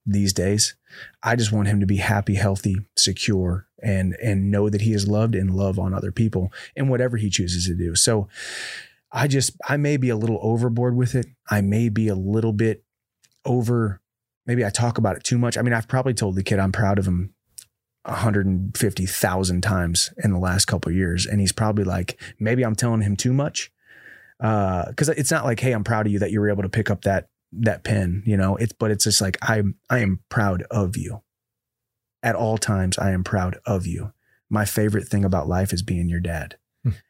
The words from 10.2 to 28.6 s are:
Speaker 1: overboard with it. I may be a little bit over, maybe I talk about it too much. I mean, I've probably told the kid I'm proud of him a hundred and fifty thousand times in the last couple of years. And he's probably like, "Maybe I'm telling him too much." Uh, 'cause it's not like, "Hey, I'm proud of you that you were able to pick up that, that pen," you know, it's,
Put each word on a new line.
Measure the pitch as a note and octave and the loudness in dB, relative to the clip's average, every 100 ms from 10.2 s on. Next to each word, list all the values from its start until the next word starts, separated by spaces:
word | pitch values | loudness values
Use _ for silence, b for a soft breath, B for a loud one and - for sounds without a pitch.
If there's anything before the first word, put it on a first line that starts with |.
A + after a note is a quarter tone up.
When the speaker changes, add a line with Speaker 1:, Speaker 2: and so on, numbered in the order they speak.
| A2+ A2 | 0 0
Speaker 1:
overboard | G#2+ A#2 B2 A#2 B2 B2 | 0 2 2 2 2 2
with | B2 C3 | 2 0
it. | A#2 - - | -4 -10 -2
I | G#2 | 0
may | G2 G#2+ A#2 | 2 2 2
be | G#2+ G#2+ | 2 0
a | F#2+ | 0
little | F#2+ A2 A2+ | 0 0 2
bit | G#2+ A2+ G#2+ _ _ _ _ _ _ - | 2 0 -2 _ _ _ _ _ _ -2
over, | B2 A2+ A#2+ A2 F#2 _ _ _ _ - | 0 2 0 0 -4 _ _ _ _ -2
maybe | A#2+ G#2 | 0 0
I | |
talk | - A#2+ A#2 | 0 0 2
about | G#2+ F#2 | 0 -2
it | |
too | - A#2+ | 0 0
much. | A#2+ A#2 | 0 0
I | |
mean, | B2 | 0
I've | A#2 - | 0 0
probably | C3 C3 | -2 0
told | A#2 G#2 F#2+ | 0 0 -2
the | |
kid | F#2 G2+ | 0 2
I'm | F#2+ | 2
proud | G2 G2+ G2+ | 2 2 2
of | F#2+ | 2
him | F2+ F#2+ - _ - - _ _ _ - | 0 -2 -10 _ -20 -20 _ _ _ -10
a | - | -2
hundred | A#2 G2+ G2 | 0 2 2
and | F#2 F#2+ - | 0 -2 -2
fifty | G#2+ - F#2 | -2 0 -4
thousand | - G2 F#2 F#2+ F2+ | 0 0 2 0 0
times | G#2 F#2 F2 E2+ - - | 0 0 0 0 -2 -2
in | A2 | 0
the | F2+ | 2
last | F#2 F#2+ - | 2 0 0
couple | F#2 - | -2 0
of | F#2 | 0
years. | F2+ F2+ G2 | 0 0 0
And | G#2 | 0
he's | F#2+ | 0
probably | - A2 G#2+ | 0 0 0
like, | F#2+ F2+ F2+ B B - | 0 -2 -4 B B -6
"Maybe | G#2+ B2+ | -2 0
I'm | A#2+ A2 | 0 0
telling | A#2+ A2+ | 0 2
him | G2+ G2 | 0 0
too | B2 | 0
much." | C3+ D3+ - - B B B B B B - | 0 0 -6 -10 B B B B B B -4
Uh, | A2 G#2+ F#2+ F2+ - | 0 2 2 0 -4
'cause | - D3 | -2 0
it's | D#3 C#3+ | 0 0
not | D#3+ | -2
like, | B2+ A2+ | -2 0
"Hey, | C3 | 0
I'm | A2+ | 0
proud | G#2 A2 G#2+ | 0 0 0
of | |
you | G2+ | 0
that | G2 | 0
you | G#2 | 0
were | G#2 | 0
able | G2+ | 0
to | F#2+ | -2
pick | A#2 G#2 | -2 -2
up | G2+ | -2
that, | G2 F#2+ - _ _ | 0 -2 -4 _ _
that | G2 A2+ F2 | -2 -2 0
pen," | - G2+ F#2 F#2+ A2 | -2 0 0 -2 0
you | G2+ | 2
know, | F#2+ | 2
it's, | G2 | 0